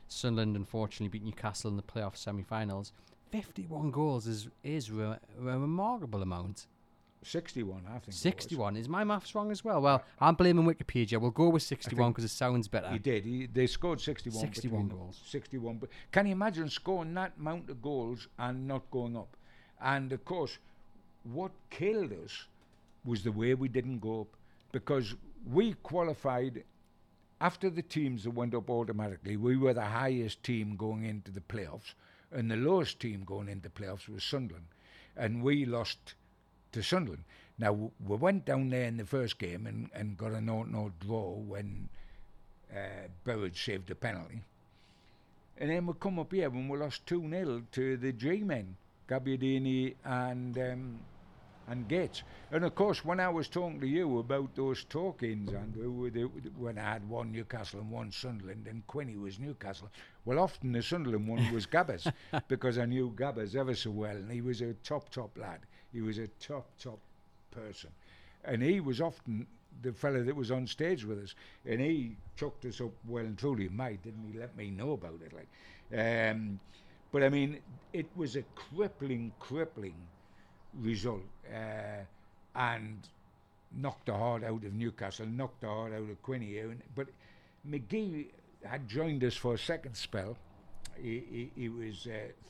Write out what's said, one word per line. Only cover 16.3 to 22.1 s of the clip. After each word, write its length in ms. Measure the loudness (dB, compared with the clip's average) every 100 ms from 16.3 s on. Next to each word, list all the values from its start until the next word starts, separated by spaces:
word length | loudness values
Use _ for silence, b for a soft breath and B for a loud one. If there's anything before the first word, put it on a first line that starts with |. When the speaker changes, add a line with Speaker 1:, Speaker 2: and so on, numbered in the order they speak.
Speaker 2:
imagine 360 | 4 2 2 -2
scoring 460 | -2 0 0 0
that 180 | -2 -4 -4
amount 300 | -4 -4 -6
of 100 | -6
goals 480 | -2 0 0 -4 -8 -6
and 300 | -4 -2 -2
not 220 | -4 -2
going 260 | -2 -2 -4
up? 180 | -8 -16 b b b b
And, 320 | 2 2 0
of 140 | -4 -2
course, 320 | -2 -2 -4 b b b -20 -20 -16
what 280 | -8 -4 -6 -8 -14
killed 420 | 0 2 2 0